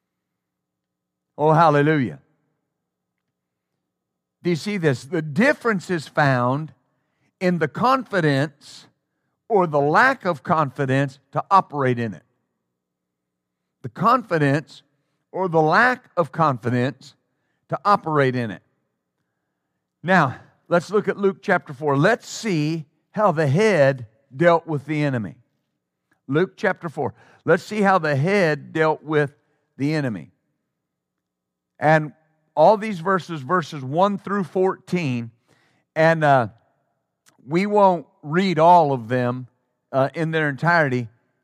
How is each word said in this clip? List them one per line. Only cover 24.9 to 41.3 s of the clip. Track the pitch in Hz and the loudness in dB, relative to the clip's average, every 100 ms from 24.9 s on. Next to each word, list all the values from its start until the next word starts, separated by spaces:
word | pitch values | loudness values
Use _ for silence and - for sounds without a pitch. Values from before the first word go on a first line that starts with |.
| 151 | -2
enemy. | 147 127 92 - _ _ _ _ _ _ _ _ - | -2 -2 -6 -12 _ _ _ _ _ _ _ _ -4
Luke | 147 185 - | -2 -2 -2
chapter | 196 180 170 | -4 -4 -8
four. | 151 120 - _ _ | -8 -8 -10 _ _
Let's | - 165 | 0 0
see | - 214 | -2 0
how | 196 190 | 2 2
the | 156 139 | 0 0
head | 165 202 165 147 127 | 0 2 0 -2 -4
dealt | 160 156 151 | -2 0 -2
with | 147 151 143 _ _ _ _ - | -2 -2 -2 _ _ _ _ -6
the | 143 | -4
enemy. | 156 135 95 67 _ _ _ _ _ _ _ _ _ _ _ _ _ _ - | -2 -4 -8 -14 _ _ _ _ _ _ _ _ _ _ _ _ _ _ -2
And | 147 156 151 - _ _ _ 147 | 2 2 0 -12 _ _ _ 2
all | 165 214 | 4 4
these | 220 185 | -2 -6
verses, | 180 190 - 160 | -2 -2 -4 -10
verses | 127 180 147 151 | -4 -4 -4 -10
one | 131 156 196 196 | -6 0 0 -2
through | - 202 160 | -6 -6 -4
fourteen, | 190 190 165 - 175 147 123 117 - _ _ _ _ _ 156 | -2 -2 -4 -6 -4 -2 -6 -8 -16 _ _ _ _ _ 0
and, | 160 165 | 2 4
uh, | 147 135 110 - _ _ _ _ _ _ _ _ 123 | 4 2 0 -8 _ _ _ _ _ _ _ _ -6
we | 165 208 | -2 0
won't | 208 196 170 - _ | 2 4 2 -6 _
read | 151 170 196 156 | -4 -2 0 4
all | 165 175 147 | 6 6 4
of | 131 110 | -2 -2
them, | 127 123 127 123 _ _ _ _ | -2 -2 -4 -10 _ _ _ _
uh, | 135 135 | -2 -2
in | 165 160 | -2 -4
their | 160 151 | -2 -4
entirety, | 135 160 170 143 127 113 _ _ | -2 0 2 2 -2 -6 _ _